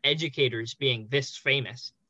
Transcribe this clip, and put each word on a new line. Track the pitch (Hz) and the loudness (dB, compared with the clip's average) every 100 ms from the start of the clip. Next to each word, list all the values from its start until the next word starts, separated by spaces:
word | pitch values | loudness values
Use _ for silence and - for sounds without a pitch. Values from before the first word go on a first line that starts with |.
educators | 143 156 160 147 127 117 113 | 2 2 0 2 2 2 -6
being | - 135 117 107 | -2 0 0 0
this | 139 135 - | -2 -2 -4
famous. | 143 139 104 123 - _ _ | 0 0 -2 -10 -14 _ _